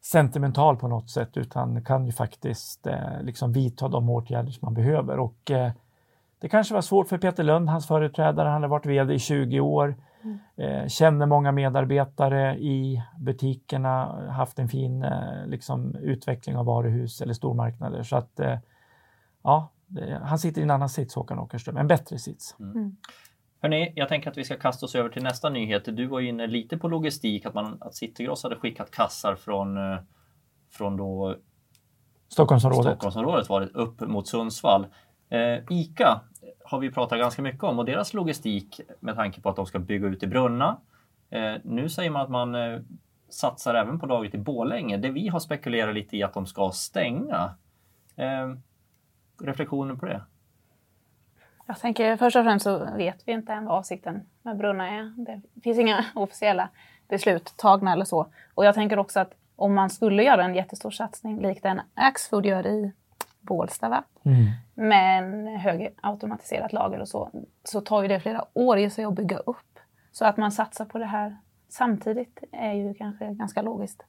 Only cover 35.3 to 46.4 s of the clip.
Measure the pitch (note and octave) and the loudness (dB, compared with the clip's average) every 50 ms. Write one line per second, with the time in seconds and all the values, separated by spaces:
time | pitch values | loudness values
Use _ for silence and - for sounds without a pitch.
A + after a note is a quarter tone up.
35.3 | - A#2 A#2 A#2+ A#2+ A#2 A#2+ - F3 F3 E3 E3 - - B3 D#3+ A2+ A2 - _ | -2 0 2 2 0 -2 -4 -4 -2 -2 -2 -4 0 4 6 6 6 4 -2 _
36.3 | _ - - - - _ - - - C3 C3+ C3 B2+ - B2 A2+ A#2 A2+ A#2+ B2 | _ -20 -20 -20 -20 _ -10 -6 -4 -4 -4 -2 0 -2 0 0 2 2 2 0
37.3 | A#2+ - C#3 C3+ B2+ C3+ - F#3 B2+ A#2+ A#2+ A#2 C3+ G3 G#3 - - G#3+ F3+ D#3+ | 0 -2 -6 -6 -6 -2 -2 -2 0 0 -2 -2 -2 -2 -4 -4 -4 -4 -2 -2
38.3 | D3+ - - A2+ G#2 G2+ G2 - - - - _ - - - - A2 A2+ G#2+ G2+ | -4 -4 -4 -4 -4 -4 -4 -8 -18 -20 -20 _ -20 -12 -8 -8 -4 -2 -4 -4
39.3 | F#2 - - G2+ F#2 - F#2+ F2+ - F#2+ F2+ F2+ G#2 G2+ G2+ G2 F#2+ F#2+ - F#2+ | -4 -4 -4 -4 -2 -2 -6 -4 -4 -8 -4 -2 -2 -2 -2 -2 -2 -2 -4 -2
40.3 | F2+ B2+ B2+ B2 A#2 A#2+ C3+ E3+ A3+ - _ _ _ _ _ _ _ _ _ _ | 0 2 2 2 2 2 0 0 0 -2 _ _ _ _ _ _ _ _ _ _
41.3 | - A2+ A2+ G#2+ G#2+ - - - A#2 A#2 C3+ E3 D#3+ - F#3 E3 D3+ C#3+ C3+ C3 | -6 -4 -4 -4 -4 -6 -8 -6 -6 -4 -4 -4 -4 -4 -4 -2 -2 -2 -4 -2
42.3 | B2+ B2 B2 A#2+ A#2+ A#2+ A#2+ A#2 A#2 A#2+ A#2 - - - _ _ _ _ _ _ | -2 -2 -2 -2 -2 -4 -4 -4 -6 -8 -12 -14 -20 -20 _ _ _ _ _ _
43.3 | - - - C3+ B2+ - - C3 A#2 A#2 G#2+ A2 C#3+ E3 - C#3 B2+ A#2+ A2 G2+ | -10 -4 -4 -4 -4 -2 -2 2 2 2 2 2 -2 -6 -2 0 0 0 -2 -2
44.3 | - G#2+ G2+ D3 C#3+ A#2 A#2 C3 - - F3+ A#2 G2+ G2+ G#2 C3+ C3 C#3+ G#3 G#3+ | -6 -6 -6 -4 -4 -2 -2 -2 -2 -4 -4 -4 -4 -2 -2 -2 -4 -2 -4 -2
45.3 | E3+ E3+ D#3+ - D3+ - - C3+ A#2+ A#2 A2+ G#2+ G#2+ G#2+ G#2 - - G#2 G2+ F#2+ | -2 -4 -4 -4 -6 -6 -4 -2 -2 0 0 0 -2 -4 -6 -6 -4 -2 -2 -2
46.3 | - G#2 | -2 -4